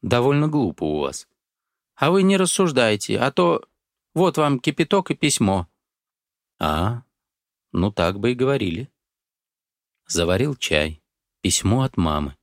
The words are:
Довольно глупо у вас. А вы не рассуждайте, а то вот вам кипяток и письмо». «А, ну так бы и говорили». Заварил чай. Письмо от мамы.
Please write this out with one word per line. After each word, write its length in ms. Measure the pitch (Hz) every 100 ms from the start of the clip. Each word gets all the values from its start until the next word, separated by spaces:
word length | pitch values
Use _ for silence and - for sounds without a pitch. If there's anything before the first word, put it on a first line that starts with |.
Довольно 440 | - 120 123 143 151
глупо 380 | 147 110 -
у 160 | 78 76
вас. 260 | 71 67 - _ _ _ _ _ _ _
А 160 | 139
вы 100 | 185
не 140 | 190 196
рассуждайте, 800 | 180 - 185 131 117 107 - 104
а 140 | 131
то 340 | - 175 165 - _ _ _ _
вот 240 | - 185 156
вам 220 | 147 139
кипяток 500 | - 143 165 202 180
и 60 | -
письмо». 500 | 151 - 104 95 85 _ _ _ _ _ _ _ _ _
«А, 420 | 78 76 92 120 - _ _ _ _ _ _
ну 180 | - 95
так 300 | 107 87 98
бы 100 | 113
и 60 | 123
говорили». 520 | 131 139 101 82 135 _ _ _ _ _ _ _ _ _ _ _ _
Заварил 480 | 85 85 92 143
чай. 480 | 139 - 78 78 80 _ _ _ _
Письмо 420 | 98 - 95 117
от 140 | 131 -
мамы. 400 | 82 76 71 69